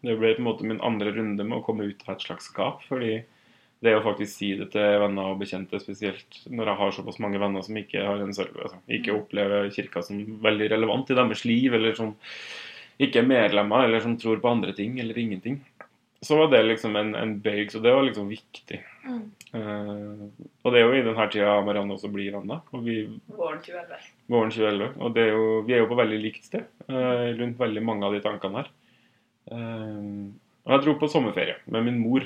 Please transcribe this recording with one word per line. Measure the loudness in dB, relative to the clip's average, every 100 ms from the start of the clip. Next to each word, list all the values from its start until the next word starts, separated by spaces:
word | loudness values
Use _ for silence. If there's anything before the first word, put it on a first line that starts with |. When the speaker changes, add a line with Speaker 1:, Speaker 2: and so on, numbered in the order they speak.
Speaker 1:
Det | -2 2
ble | 4 4
på |
en | 0
måte | -2
min | -4 -2
andre | -2 0 -2
runde | -2 -2 -2
med | -4 -4
å | -4
komme | -4 -4
ut | -8 -10
av | -10
et |
slags | -10 -12 -12
skap, | -4 -4 -4 -8
fordi | -4 -2 -4 -8 _ _ _ _ _
det | 4 4
å |
faktisk | 4 -2 -4 -4
si | -4 -4
det | -4
til | 0 4 4
venner | 4 0 -4
og | -4
bekjente, | -6 -8 -8 -8
spesielt | -8 -6 -6 -6 -14 -20 -12
når | -4 -2
jeg | 0
har | 0
såpass | -2 -10 -6
mange | -4 -2
venner | -2 -4
som | -6 -10
ikke | -6 -4 -2
har | -2
en | -4
selv, | -6 -8 -8
altså, | -12 -14 _
ikke | -6 -2
Speaker 2:
Mm. | -4 -4
Speaker 1:
opplever | -2 0 0 -2
kirka | -4 -6 -6
som | -6 -8 -10 -2
veldig | 0 2 2
relevant | 2 2 0 0
i | 2
deres | 2 0 2
liv, | 2 4
eller | 2 2 0
som | -4 -6 -16 -16 -14 -16 -16 -18 -20 _
ikke | 2 4
er | 6
medlemmer, | 6 6 4 4 4 4
eller | 4
som | 0 -2
tror | 0 2
på | 2
andre | 2 -2
ting, | -4 -6 -4
eller | -6 -4
ingenting. | -4 -4 -6 -8 -10 _ -20 _ _ _
Så | 2 4
var | 8
det | 8 6
liksom | 2 0 0
en, | -2 -2
en | -4 -2
bøyg, | -2 0 -2
så | 2
det | 6
var | 6
liksom | 4 0 -6
viktig. | -8 _ -20 -14 -14 -14 -20 -12
Speaker 2:
Mm. | -10 -12 _ -12
Speaker 1:
Eh, | -10 -8 -8 -8 -8 -10 -12 -16 -16 -20 _ 4
og |
det | 8
er |
jo | 8
i | 6
den | 2 0
her | 0
tida | 2 4 4
Marianne | 2 0 -2 -6
også | -8
blir | -6 -6
venner, | -8 -8 -10 -10
og | -8
vi | -4 -4 -6 -12 _
Speaker 3:
Våren | -8 -8 -8
tjue | -12 -14
elleve. | -14 -18 -20 _ _
Speaker 1:
Våren | 2 2
tjue | 2 0
elleve, | 2 -2 -4
og | -2
det | 2
er | 4
jo, | 4 2 0
vi | 2
er | 4
jo | 4
på | 4
veldig | 2 0
likt | -4 -8
sted, | -10 -10 -10 _ -8
eh, | -2 0 0 0 -2
rundt | -4 -2
veldig | -2 0
mange | -2 -2
av | 0
de | 0
tankene | -2 -4 -6 -6
her. | -8 _ _ _ _ _ _ _ -14
Eh, | -10 -8 -8 -10 -10 -10 -10 -12 -16 _ _ 2
og | 4
jeg |
dro | 4 2
på | 2
sommerferie | 2 0 0 -2 -4 -4
med | -2 0
min | 0
mor. | 2 0